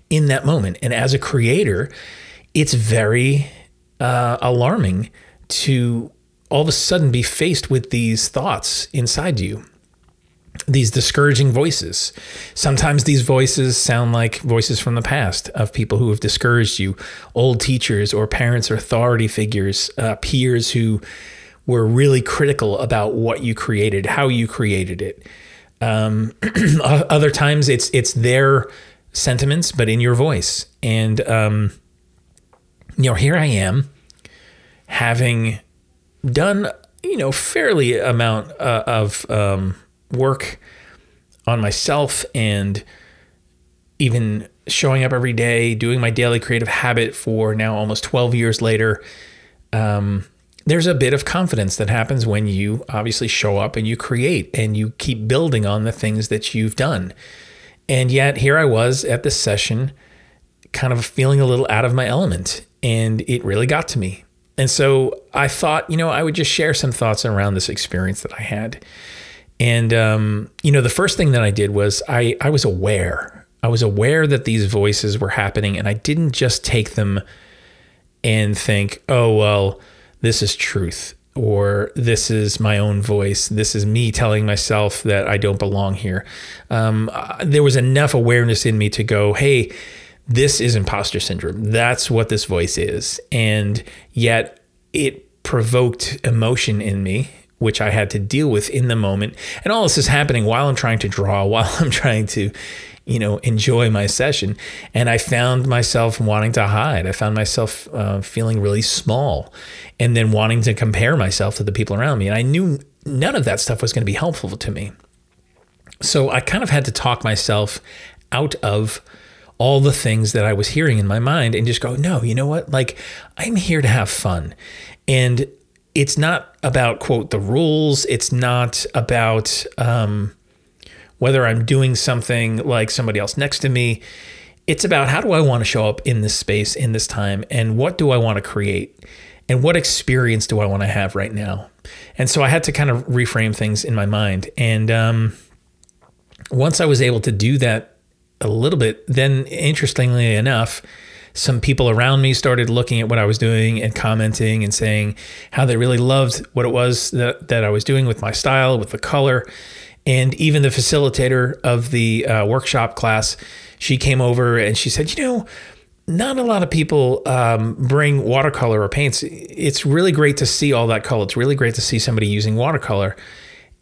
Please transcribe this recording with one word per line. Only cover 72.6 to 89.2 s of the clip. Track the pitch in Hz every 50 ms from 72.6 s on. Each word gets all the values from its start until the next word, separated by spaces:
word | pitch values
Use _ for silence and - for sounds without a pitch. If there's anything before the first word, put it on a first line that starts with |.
| -
aware. | 113 92 90 95 104 107 92 90 90 - - - - - - - _ _ _ -
I | 117
was | 117 113
aware | 120 104 98 120 117 131 156 160 156 143
that | 143 123 -
these | 117 113 110 101
voices | 95 113 101 101 104 101 - - 104 101 117
were | 101 95
happening, | - - 101 98 - 110 104 98 98 87
and | 104 104
I | 104
didn't | 110 - - 151 165 165 147
just | 123 - 135 123 - - -
take | - 127 113 104 -
them | - 110 107 101 98 95 - - - - - - - - - - _ _ _ _ _ _ _ _ _ _ -
and | 117 107 110 107 104 104 -
think, | - - 104 101 101 101 - - - -
"Oh, | 135 123 120 113 110
well, | 107 104 104 104 101 98 98 - - - - - - - _ _ _
this | - 113 110 - 107
is | 101 -
truth," | - - - - 101 92 82 - - - - - - _ _ _
or | 139 117 107 104 101 101 101 101 101 104 - -
"This | - 120 120 113 107 - -
is | 113 110 104 101 - -
my | 110 104 107 101
own | 104 104 101 101
voice. | 98 110 104 101 98 98 98 - - -
This | 110 107 107 - -
is | 107 101
me | 104 107 120 120 113
telling | 110 - 120 110 107 107 107
myself | 104 104 - - - 110 104 104 101 - - -
that | 110 101 98 98 -
I | 104 98
don't | 101 101 98 98
belong | 104 98 98 98 98 98 98
here." | 95 110 98 92 95 - - - - - - - - - -
Um, | 123 113 110 110 110 110 110 -
uh, | - 120 - - - - -
there | 156 143 147 147
was | 139 127
enough | 139 127 127 131 143 147 135 -
awareness | 123 117 120 120 120 120 117 110 - -
in | 127 110 107
me | 107 104
to | - - 107
go, | 110 107 104